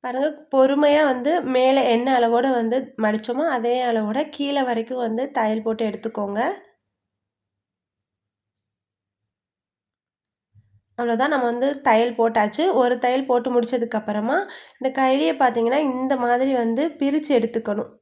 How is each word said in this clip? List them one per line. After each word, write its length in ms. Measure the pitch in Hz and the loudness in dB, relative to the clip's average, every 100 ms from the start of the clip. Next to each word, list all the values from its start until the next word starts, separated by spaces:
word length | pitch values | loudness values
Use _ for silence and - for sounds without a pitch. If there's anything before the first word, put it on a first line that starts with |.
பாருங்க, 240 | 254 254 294 302 - | -6 -2 -2 -4 -2
பொறுமையா 540 | 269 269 277 294 294 | 4 4 6 4 4
வந்து 280 | 302 254 247 349 254 | 2 2 0 0 0
மேல 340 | 254 254 269 254 | 2 4 4 2
என்ன 200 | 233 247 | 2 2
அளவோட 320 | 262 233 233 269 | 2 2 2 2
வந்து 260 | 247 226 247 247 - | 0 0 -2 -4 -4
மடிச்சோமோ, 460 | 214 214 214 247 320 | -2 -2 -4 -2 -2
அதே 240 | 254 233 247 | -2 0 0
அளவோட 360 | 247 226 214 226 262 | 0 -2 -2 -4 -4
கீழே 340 | - 285 285 | -4 -4 -2
வரைக்கும் 380 | 254 226 226 254 | 0 -2 -4 -4
வந்து 220 | 233 220 277 | -4 -4 -4
தையல் 320 | 262 220 220 | -2 -2 -2
போட்டு 200 | 220 220 | -4 -4
எடுத்துக்கோங்க. 560 | 226 208 226 220 202 202 277 392 - _ _ _ _ _ _ _ _ _ _ _ _ _ _ _ _ _ _ _ _ _ _ _ _ _ _ _ _ _ _ _ _ _ _ _ _ _ _ _ _ _ _ - | -4 -4 -8 -6 -6 -2 -4 -4 -14 _ _ _ _ _ _ _ _ _ _ _ _ _ _ _ _ _ _ _ _ _ _ _ _ _ _ _ _ _ _ _ _ _ _ _ _ _ _ _ _ _ _ -6
அவ்வளோதான், 340 | 240 226 277 | -2 0 0
நம்ம 140 | 285 240 | 0 0
வந்து 220 | 240 269 277 | 0 -2 -2
தையல் 320 | 254 220 240 | 2 2 2
போட்டாச்சு. 500 | 233 226 220 208 214 359 | 0 0 2 0 0 0
ஒரு 200 | 311 247 247 | 2 2 2
தையல் 280 | 247 254 269 | 0 0 0
போட்டு 220 | 247 240 | 0 2
முடிச்சதுக்கு 460 | 240 233 254 226 220 | 0 0 -2 -2 -4
அப்புறமா, 400 | 214 208 220 320 403 - - | -4 -4 0 -2 -2 -12 -20
இந்த 140 | _ 262 | _ -6
கைலியை 420 | 269 262 269 320 | 0 2 2 0
பார்த்தீங்கன்னா, 440 | 285 262 233 233 269 302 | 2 0 2 0 0 0
இந்த 280 | 254 262 269 | -2 -2 -2
மாதிரி 320 | 240 240 269 | 0 2 2
வந்து 280 | 262 226 226 311 | 0 0 0 -2
பிரிச்சு 380 | 302 277 294 302 | -2 -2 0 2
எடுத்துக்கணும். 560 | 262 220 226 226 202 - - | 2 2 -4 -4 -6 -6 -14